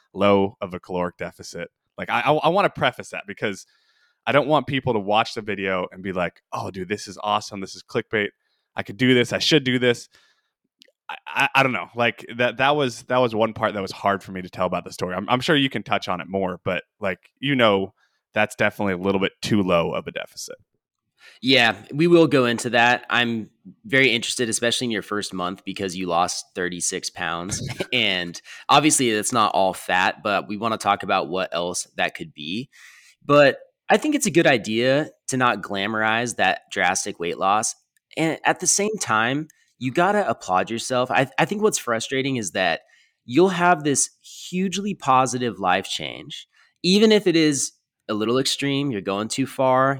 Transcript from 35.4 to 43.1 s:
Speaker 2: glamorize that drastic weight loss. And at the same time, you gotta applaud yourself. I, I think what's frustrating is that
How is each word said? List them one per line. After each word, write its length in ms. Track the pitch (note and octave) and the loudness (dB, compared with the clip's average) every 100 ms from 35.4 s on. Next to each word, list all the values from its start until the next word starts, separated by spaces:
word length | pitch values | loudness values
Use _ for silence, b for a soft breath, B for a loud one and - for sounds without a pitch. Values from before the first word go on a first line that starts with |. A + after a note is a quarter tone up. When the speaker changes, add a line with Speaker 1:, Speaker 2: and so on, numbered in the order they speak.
| B2 G#2 | 2 0
Speaker 2:
glamorize 760 | F2+ G2 G2+ A2 A2 A2+ A#2+ G2 | -4 -4 -2 0 0 0 -2 0
that 260 | F#2+ - - | 0 0 -4
drastic 500 | G2+ F2+ F#2+ - F#2+ | 0 0 0 -4 -6
weight 180 | E2+ D2 | -6 -2
loss. 360 | F#2+ G#2+ A2 - _ _ _ - | 0 0 0 -8 _ _ _ -4
And 220 | D#3+ C#3 | -2 0
at 160 | - D#3+ | 0 0
the 60 | F3 | 0
same 300 | - G3+ G#3+ | 0 0 -4
time, 500 | - A2 A#2 C#3+ D#3 b b b | -2 0 0 -2 -6 b b b
you 140 | B2+ | -4
gotta 360 | B2 F3+ G#3 F#3 | 0 2 2 0
applaud 420 | A#2 - F#2 F#2+ | -2 0 0 0
yourself. 400 | A2+ - B2+ B2+ | -4 -4 -2 0
I, 180 | G2 C3+ - | 2 0 0
I 60 | |
think 180 | D#3+ G#3 | -2 0
what's 160 | G#3+ - | 0 0
frustrating 580 | - A2+ - C3+ C3+ C3 | -2 -4 -2 -4 -2 -2
is 160 | G2 | -4
that 280 | G2+ F#2 D#2+ _ b b | 0 0 0 _ b b